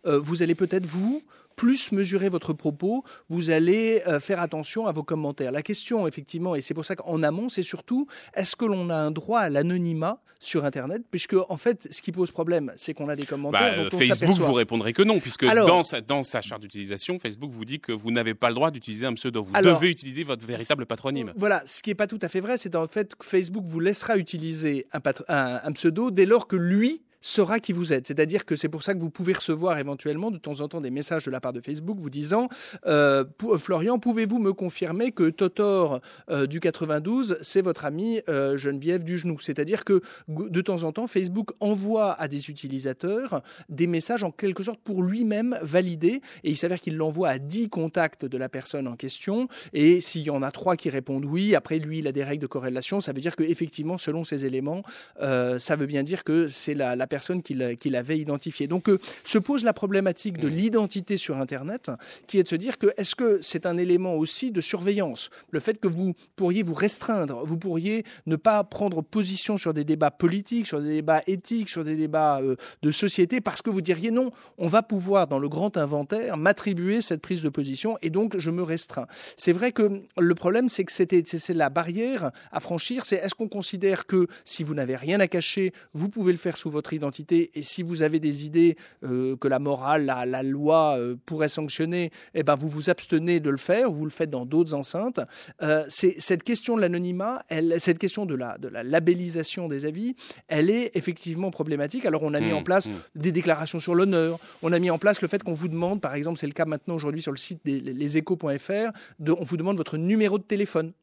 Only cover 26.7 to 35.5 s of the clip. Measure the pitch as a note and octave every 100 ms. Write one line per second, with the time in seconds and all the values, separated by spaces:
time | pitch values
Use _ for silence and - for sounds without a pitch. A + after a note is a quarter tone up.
26.7 | G3 A#3+ D#4+ _ _ - - F3+ A3+ A3
27.7 | F3 E3+ C#3 B2 D3+ D#3 F#3+ - D3+ D#3
28.7 | D#3 F#3+ F#3+ E3 - F3 F3+ - D#3+ F3+
29.7 | D#3 C#3 C#3 D3 D3+ G#3+ F#3 D3+ C#3+ D3
30.7 | E3+ C3+ C3 D3 D#3+ C#3+ B2+ B2+ A#2 B2+
31.7 | D3+ E3 G#3 D3+ C3+ D3 G#3 B3 B3 -
32.7 | - - D3+ C#3+ C#3 C3+ - A3+ F#3+ -
33.7 | F3 F#3+ B3 A#3+ A3+ G#3+ A#3+ G3+ F#3+ F#3
34.7 | - E3+ F3 B3 - E3 E3 F#3+